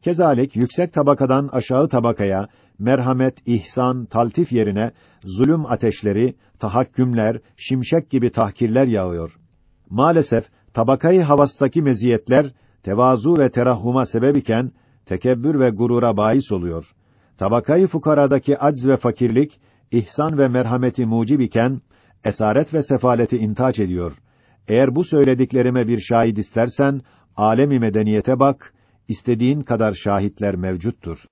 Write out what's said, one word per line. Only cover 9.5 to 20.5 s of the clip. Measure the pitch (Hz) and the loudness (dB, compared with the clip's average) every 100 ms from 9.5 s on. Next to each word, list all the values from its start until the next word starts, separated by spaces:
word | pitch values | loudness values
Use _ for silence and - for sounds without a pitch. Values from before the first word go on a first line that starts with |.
| _ _ _ _ | _ _ _ _
Maalesef | 101 147 165 143 113 - _ _ | 0 2 2 2 -2 -4 _ _
tabakayı | - 113 135 160 185 | -4 0 2 2 2
havastaki | 156 147 143 - 135 175 | 4 2 2 0 -2 0
meziyetler | 143 117 120 113 - 127 143 - _ _ | 0 0 0 0 2 2 2 -6 _ _
tevazu | - 101 127 127 120 170 | -6 2 2 2 2 2
ve | 131 | 2
terahhuma | - 120 117 110 127 120 | 2 0 0 -2 -2 -2
sebep | 113 127 147 | 0 0 0
iken | - 113 127 - _ _ _ | 0 -2 -2 -10 _ _ _
tekebbür | 90 127 127 131 151 | -4 0 0 0 2
ve | 127 | 0
gurura | 104 120 120 117 104 | 0 0 0 0 0
bahis | 107 131 135 | 0 0 -2
oluyor. | 98 87 82 - _ _ _ _ _ | -6 -4 -8 -12 _ _ _ _ _
Tabakayı | 95 117 - 175 190 | -2 -2 0 0 2
fukaradaki | 165 151 147 143 135 135 143 | 0 0 2 2 0 0 0
acz | 143 143 127 | 0 0 0
ve | 131 | 0
fakirlik, | 123 110 120 113 147 _ _ _ _ | 0 0 0 0 0 _ _ _ _
ihsan | 120 113 - 156 151 | -4 -4 -4 -2 2
ve | |
merhameti | 135 | 2